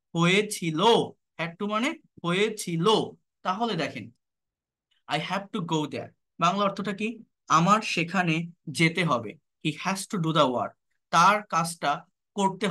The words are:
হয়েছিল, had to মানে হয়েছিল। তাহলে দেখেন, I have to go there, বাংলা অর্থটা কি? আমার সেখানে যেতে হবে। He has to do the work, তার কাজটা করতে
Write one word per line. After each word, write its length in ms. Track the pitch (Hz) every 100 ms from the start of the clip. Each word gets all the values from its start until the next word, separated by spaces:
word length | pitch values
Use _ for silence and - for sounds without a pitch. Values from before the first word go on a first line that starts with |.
| _ 170
হয়েছিল, 640 | 170 196 208 - 170 156 214 208 131 - _ -
had 140 | 165 165
to 60 | 208
মানে 160 | 214 269 330 _ -
হয়েছিল। 600 | 170 180 220 214 - 165 196 202 123 - _ _
তাহলে 300 | 185 196 233 180
দেখেন, 220 | 135 127 101 _ _ _ _ _ _ _ _ _ -
I 40 | 156 165
have 160 | 190 202
to 40 | 214 170
go 80 | 160 151
there, 160 | 120 117 _ _ -
বাংলা 200 | 165 196 202
অর্থটা 260 | 202 202 196
কি? 80 | 214 226 - _ - 151
আমার 220 | 180 214 214
সেখানে 400 | - 165 185 175 160 170 - - 131
যেতে 240 | 160 175 165
হবে। 200 | 123 110 - _ _
He 60 | 160 147
has 180 | 180 190 -
to 60 | 202
do 60 | 160 160
the 80 | 139
work, 180 | 120 101 _ _ _ -
তার 220 | 170 180 208 202
কাজটা 380 | 165 170 - 147 160 - _ _ 202
করতে 280 | 196 190 202